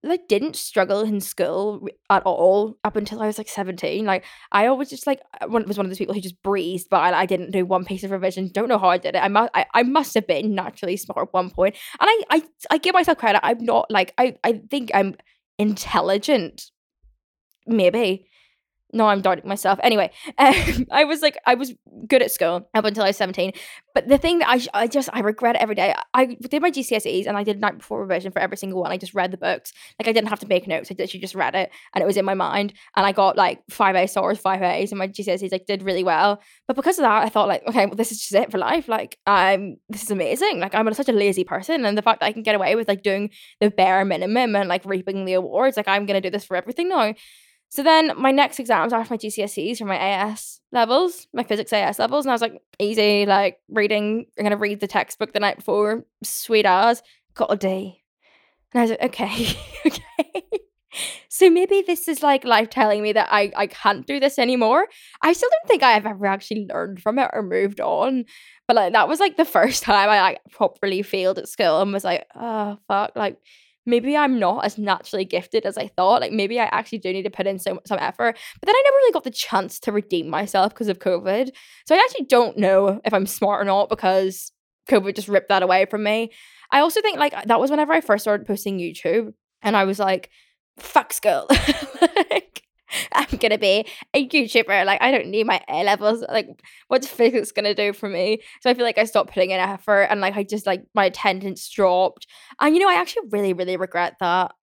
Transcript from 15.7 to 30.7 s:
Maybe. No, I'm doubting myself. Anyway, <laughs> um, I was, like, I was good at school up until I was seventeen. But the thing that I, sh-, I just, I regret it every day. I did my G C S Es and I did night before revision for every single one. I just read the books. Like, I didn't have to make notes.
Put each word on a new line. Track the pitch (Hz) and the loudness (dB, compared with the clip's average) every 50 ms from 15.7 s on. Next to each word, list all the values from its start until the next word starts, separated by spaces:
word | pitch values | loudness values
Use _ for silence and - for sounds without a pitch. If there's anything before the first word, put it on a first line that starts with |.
| 208 - - - - - 160 180 196 208 208 - 294 226 175 - - - - _ _ _ _ _ _ _ _ _ _ _ _ _ _ _ _ _ _ _ _ | 0 -4 -6 -2 -2 0 0 0 -2 -2 0 0 0 0 0 -6 -12 -16 -20 _ _ _ _ _ _ _ _ _ _ _ _ _ _ _ _ _ _ _ _
Maybe. | - 226 220 185 175 196 233 233 190 190 190 _ _ _ _ _ _ _ _ _ _ _ _ _ _ | -2 0 4 4 4 2 2 0 0 -2 -4 _ _ _ _ _ _ _ _ _ _ _ _ _ _
No, | - 226 220 214 | 0 2 2 4
I'm | 202 196 | 2 2
doubting | 190 190 180 - - 185 | 2 0 0 0 -4 -8
myself. | 196 202 - 190 196 190 | -8 -2 0 0 0 2
Anyway, | - 247 220 208 180 - - - - | 2 2 2 2 0 -2 -4 -14 -18
<laughs> | 302 - - | -12 2 6
um, | 269 262 - - - - 269 233 262 - | 6 6 6 4 0 -2 -2 -2 -4 -2
I | - 277 302 | 2 2 2
was, | 285 320 294 | 2 0 0
like, | 302 302 - - _ | 0 -2 -2 0 _
I | - 247 | 0 0
was | 240 277 254 240 _ _ _ - 110 - | 2 0 -10 -10 _ _ _ -20 -20 -2
good | 220 277 262 | 2 4 4
at | 202 - | 4 2
school | - - 180 170 175 175 202 _ | 0 -2 -2 -2 -2 -4 -8 _
up | - 220 214 | -2 0 0
until | 214 202 220 | 0 -2 0
I | 208 190 | 0 0
was | 202 | 0
seventeen. | - 208 185 190 - 180 190 - - - - - - _ _ _ | 0 -4 -4 -2 -4 -4 -4 -6 -12 -20 -20 -20 -20 _ _ _
But | - - 226 | -4 4 4
the | 277 | 4
thing | 277 - 330 349 339 | 4 4 2 2 2
that | 311 226 | 2 2
I, | 247 254 | 2 0
sh-, | 247 - | 0 -2
I | - 202 233 | -2 -2 -2
just, | 233 226 285 254 - | 0 -2 -4 -4 -4
I | - 247 | -6 -2
regret | 220 214 214 - 247 233 240 | -2 -2 -2 0 0 0 2
it | - | 2
every | - 214 214 | 0 -2 0
day. | 208 185 196 - - - _ - | 0 0 0 0 -4 -6 _ 2
I | 262 262 247 240 - | 2 2 2 0 -12
did | 233 254 294 302 | -8 -4 -2 0
my | 311 359 | 0 0
G | 269 277 247 | -2 -2 -4
C | - 233 | -2 -4
S | 214 - | -4 -2
Es | 151 - 185 208 | -2 -4 -4 -2
and | - 208 | -2 -4
I | 202 | -2
did | 208 214 208 202 | -2 -4 -2 -2
night | 214 208 - 220 | -2 -4 -4 -6
before | - - 214 226 | -12 -10 -8 -8
revision | 202 190 180 170 185 190 | -4 -4 -4 -4 -4 -4
for | 185 - | -4 -4
every | - - 196 | -4 -4 -4
single | - - 190 185 185 | -8 -10 -8 -6 -6
one. | 175 151 | -4 -4
I | 185 | -6
just | 185 196 180 | -8 -10 -6
read | - 196 180 185 | -4 -2 -2 -2
the | 190 | -4
books. | 185 - - 185 - _ - - - - - _ - | -6 -4 -4 -4 -4 _ -18 -20 -20 -20 -20 _ -6
Like, | 214 226 | -4 0
I | |
didn't | 220 226 214 220 | 0 0 0 -2
have | 214 - | -6 -8
to | 208 | -2
make | 190 185 180 175 | -2 -2 -2 0
notes. | 190 | -2